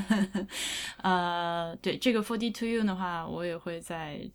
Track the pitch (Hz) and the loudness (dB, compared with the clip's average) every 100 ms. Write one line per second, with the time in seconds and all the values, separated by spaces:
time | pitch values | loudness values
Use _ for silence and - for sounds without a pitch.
0 | 196 214 196 202 196 - - - - - | 4 4 2 0 -4 -4 -4 -4 -6 0
1 | 185 180 175 175 170 170 165 170 185 - | 4 4 4 2 0 0 -2 -2 -2 2
2 | 254 226 208 233 233 208 233 233 208 185 | 4 4 2 0 -2 -2 0 2 2 2
3 | 180 170 165 165 175 170 180 170 165 170 | -2 -4 -4 -4 -4 -4 -6 -6 -6 -6
4 | 156 - - | -6 -8 -10